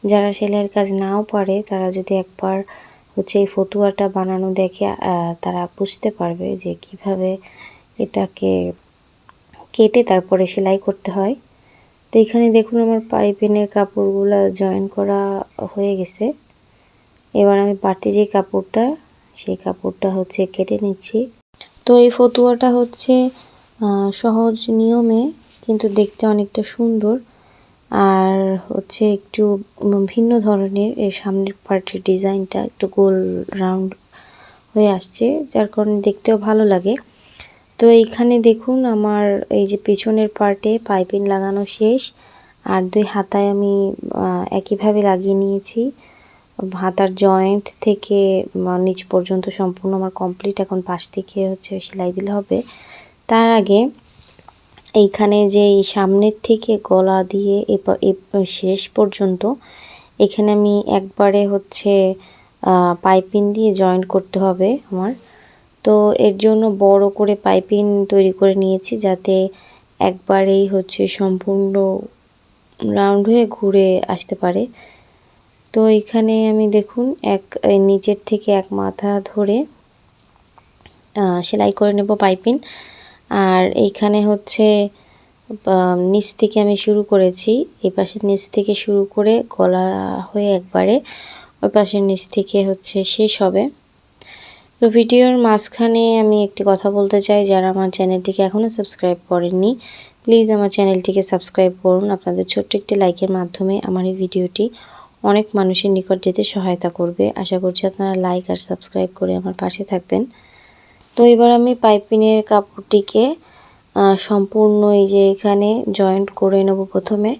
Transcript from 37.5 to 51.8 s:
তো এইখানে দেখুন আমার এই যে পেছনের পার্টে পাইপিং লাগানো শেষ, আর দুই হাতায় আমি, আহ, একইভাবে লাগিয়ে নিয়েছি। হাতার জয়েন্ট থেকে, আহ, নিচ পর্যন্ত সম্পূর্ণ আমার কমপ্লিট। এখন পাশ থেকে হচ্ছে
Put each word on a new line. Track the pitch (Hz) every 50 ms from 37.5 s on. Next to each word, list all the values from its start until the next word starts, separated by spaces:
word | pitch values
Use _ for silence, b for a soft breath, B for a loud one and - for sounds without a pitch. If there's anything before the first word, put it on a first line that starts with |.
| B B B B _ _
তো | 226 233
এইখানে | 233 226 226 226 226 - 240 240 240 240
দেখুন | 220 233 220 226 - - 254 262 262
আমার | 247 226 208 208 208 208 208 208 202 202 196 - -
এই | - 208 202
যে | 196 202 202 -
পেছনের | - 202 190 - 220 220 220 214 214
পার্টে | 214 - 208 202 196 202 - 220 220 226 226
পাইপিং | - 202 190 185 180 - 202 202
লাগানো | 202 196 190 190 196 196 202 202
শেষ, | 196 - - 220 214 240 262 - - b b b b b b b b b b _
আর | - 196 190
দুই | 185 185 - 214
হাতায় | 208 202 - 208 190 - - 202 202 202
আমি, | 202 202 202 202 202 196 196 196 - - - - -
আহ, | - - 185 180 180 180 - -
একইভাবে | 196 190 - 208 196 208 214 208 214
লাগিয়ে | 202 202 190 180 190 196 196
নিয়েছি। | 196 196 196 196 196 196 - - 233 233 269 - b b b b b b b b b b b _ - 196 190 185
হাতার | 180 185 190 185 190 196 190 185
জয়েন্ট | 190 202 196 190 190 190 190 202 202 202 - - _
থেকে, | - 220 202 208 - - 208 202 196 190 190 190 - - _
আহ, | 185 185 185 180
নিচ | 180 185 190 185 185 -
পর্যন্ত | - - 185 180 185 190 185 185 202
সম্পূর্ণ | 190 - 196 185 180 185 185 190 190
আমার | 190 190 185
কমপ্লিট। | 190 - 190 180 180 185 - 202 196 -
এখন | 190 185 196 185
পাশ | 180 - 180 175 - -
থেকে | - 196 190 - - 202 190 190
হচ্ছে | 190 190 - - 202 190